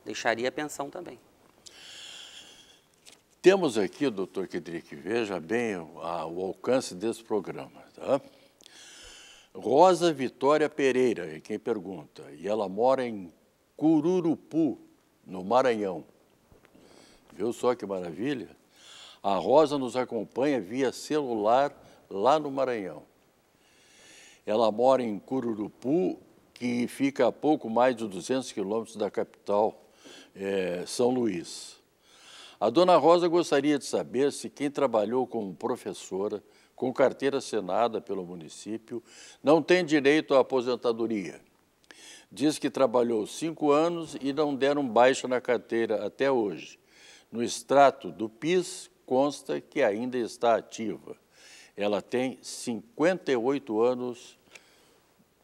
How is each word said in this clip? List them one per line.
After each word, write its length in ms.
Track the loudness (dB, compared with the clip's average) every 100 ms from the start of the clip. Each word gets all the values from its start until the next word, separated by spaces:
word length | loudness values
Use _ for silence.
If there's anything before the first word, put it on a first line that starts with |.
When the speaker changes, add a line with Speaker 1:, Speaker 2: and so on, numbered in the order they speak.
Speaker 1:
deixaria 460 | -12 -4 -2 0 -2
a 40 |
pensão 360 | -4 -8 -8 -10
também. 320 | -12 -16 -18 _ _ _ _ -20 -20 -20 -18 -18 -18 -20 -20 -20 -20 _ _ _ _ -20 -20 _ _
Speaker 2:
Temos 340 | 6 6 2 0
aqui, 320 | -2 -2 -4
doutor 400 | -2 -6 -6 -6
Kedrick, 480 | -8 -8 -10 -12 -12
veja 420 | -4 -4 -2 -6
bem 380 | -4 -2 -2 -6
o, 240 | -10 -10
a, 240 | -8 -6
o 180 | -6 -6
alcance 520 | -6 -6 -2 -2 -2
desse 280 | -6 -6 -6
programa, 600 | -6 -6 -6 -12 -16 -20 -20
tá? 240 | -12 -4 -4 -4 -20 _ _ -20 -20 -20 -20 -20 -20 -20 -20 _
Rosa 580 | -8 2 8 8 8 2
Vitória 560 | 0 -4 0 2 4 2
Pereira 680 | 2 2 4 2 0 -6
é 60 | -10
quem 180 | -8 -6
pergunta, 640 | -4 -4 -6 -12 -14 -20 -20 -10
e 80 | -4
ela 220 | -2 -2
mora 360 | 0 2 2
em 280 | 0 -8 -12 -18 _ _ _ 0
Cururupu, 1000 | 4 4 4 0 0 -2 -4 -2 0 -2 -14 _ _ _ -14
no 160 | -10
Maranhão. 640 | 2 2 4 0 -2 -6 -12 _ _ _ _ -20 _ _ _ -20 -20 _ _
Viu 200 | -6 -6
só 220 | -2 -2
que 100 | -2
maravilha? 680 | -4 -6 -8 -6 -6 -6 -10 -18 _ _ -20 -20 -20 -6
A 140 | -2
Rosa 420 | 0 4 6 6 0
nos 200 | -2 -4
acompanha 640 | -2 -6 -6 -2 0 0
via 320 | -4 -2 -2
celular 800 | -2 -4 -4 -2 0 4 4 2 -4 -20 -20 _
lá 300 | 0 2 2
no 140 | 0
Maranhão. 500 | -4 -2 -4 -8 -12 -18 _ _ _ _ _ _ _ _ _ -20 -20 -20 _ -2
Ela 240 | 2 2
mora 320 | 4 4 4
em 160 | 0 -6
Cururupu, 1000 | -6 -4 -4 -6 -8 -8 -2 0 0 -4 -14 _ _
que 320 | -8 -4 -2 -4
fica 400 | -2 -4 0 0
a 60 |
pouco 360 | 0 0 0 0
mais 280 | 2 2 2
de 100 | -6
duzentos 460 | -8 -4 -4 -4
quilômetros 440 | -6 -4 -4 -6 -6
da 140 | -4
capital, 720 | -4 -6 -10 0 2 2 -2 _ _ -20 -20 -20 -8
é, 480 | -4 -2 -2 -6 -6
São 240 | 0 0
Luís. 680 | 2 -2 -4 -8 -14 -18 -20 _ _ _ -20 -20 -20 -20 -2
A 100 | 2
dona 260 | 4 6 6
Rosa 300 | 8 6 4
gostaria 500 | 2 2 2 2 0
de 80 |
saber 480 | 0 -4 -2 0 0
se 160 | -2 -12
quem 220 | -6 -6
trabalhou 560 | -2 0 2 0 -2 -2
como 280 | -6 -8
professora, 880 | -6 -6 -6 -8 -10 -8 -4 -4 -6 -10 _ _
com 180 | -6 -4
carteira 460 | 2 2 2 -2 -4
assinada 640 | -4 -4 -2 0 0 -2
pelo 240 | -6 -8
município, 800 | -8 -12 -16 -16 -12 -12 -10 -14 -14 -20 -20 -2
não 180 | 4 4
tem 240 | 6 2
direito 480 | 4 4 4 4 4
à 80 | 4
aposentadoria. 1000 | 4 0 0 -2 -2 0 -2 -2 -6 -12 _ _ _ _ _ -20 -20 -20 _
Diz 260 | -2 0 0
que 140 | -4
trabalhou 560 | 0 2 2 2 0 -4
cinco 460 | -6 -8 -2 2
anos 440 | 4 2 -2 -8 -8
e 120 | -4
não 220 | -2 -2
deram 320 | 2 0 2 2
baixa 400 | 6 6 4 -2
na 140 | -2
carteira 640 | 0 -2 0 -2 0 -2 -4
até 240 | -2 0
hoje. 480 | 2 -2 -6 -14 -20 _ _ -20 -20 _
No 100 | -6
extrato 720 | -6 -6 2 6 6 4 -8
do 160 | -8 -10
pis 600 | -6 -2 0 -2 -10 -18 _
consta 560 | -2 0 0 -2 -8 -8
que 220 | -6 0
ainda 340 | 0 0 -4 -4
está 360 | -6 0 2
ativa. 640 | 2 0 -8 -8 -8 -14 -20 _ _ -20 -20 -20 -4
Ela 240 | -2 -2
tem 380 | -2 -2 -2 -6
cinquenta 920 | -14 -10 -8 -8 -10 0 0 0 0
e 40 | 0
oito 440 | 0 -2 -2 0
anos. 580 | 2 0 -6 -10 -18 -20 _ -20 _ _ _ _ _ _ _ _